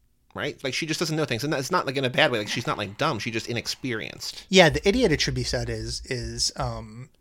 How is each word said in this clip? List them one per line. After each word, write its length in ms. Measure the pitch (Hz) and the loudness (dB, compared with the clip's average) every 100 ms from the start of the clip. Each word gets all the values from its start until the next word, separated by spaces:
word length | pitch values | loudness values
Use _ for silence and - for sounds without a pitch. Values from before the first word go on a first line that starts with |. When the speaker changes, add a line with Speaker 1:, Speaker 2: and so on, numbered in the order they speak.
| _ _ _ - | _ _ _ -8
Speaker 1:
right? 280 | 139 - | -6 -4
Like, 120 | 135 - | -4 -4
she 100 | 156 | -2
just 140 | 156 | -2
doesn't 180 | 160 160 | 0 0
know 80 | 147 | 0
things. 180 | 113 | 0
And 80 | 143 | 0
that's 200 | 139 131 | -2 0
not, 160 | 180 131 | 0 0
like, 100 | 135 | 0
in 80 | 127 | 0
a 40 | |
bad 220 | 147 151 | 4 4
way. 60 | 113 | 2
Like, 120 | 104 | -2
she's 180 | - 151 | -4 -2
not, 100 | 120 | -4
like, 220 | 98 104 | -4 -2
dumb. 180 | 151 107 | -2 -2
She's 160 | 117 | -4
just 140 | 110 - | -4 -4
inexperienced. 960 | 117 - - 131 110 71 - - - - | -4 -6 -6 -6 -6 -8 -12 -12 -12 4
Speaker 2:
Yeah, 200 | 185 160 | 8 8
the 180 | 143 196 | 6 2
idiot, 240 | 240 214 | 4 4
it 100 | 147 | 4
should 120 | 147 | 0
be 100 | 127 | -2
said, 260 | 120 127 117 | -2 -2 -4
is, 340 | 110 113 - - | -6 -6 -8 -6
is, 460 | 123 117 117 - - | -6 -6 -4 -4 -2
um, 540 | 127 113 110 113 131 _ | -6 -6 -12 -16 -18 _